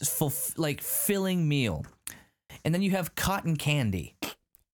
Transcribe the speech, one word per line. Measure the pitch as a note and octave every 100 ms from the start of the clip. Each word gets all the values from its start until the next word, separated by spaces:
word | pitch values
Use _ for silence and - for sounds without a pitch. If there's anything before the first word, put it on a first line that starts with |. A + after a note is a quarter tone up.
| C#3+
full, | - D3+ - - -
like, | D#3 C#3+
filling | - - - G3 F#3+ F3+ D#3
meal. | C#3+ A#2 D#2 - - - - - _ - - D#3
And | F3
then |
you | G3
have | F#3+ E3 -
cotton | F3+ G3 E3+ D#3
candy. | D3 D3 A2+ F#2+ - - - - _ _ _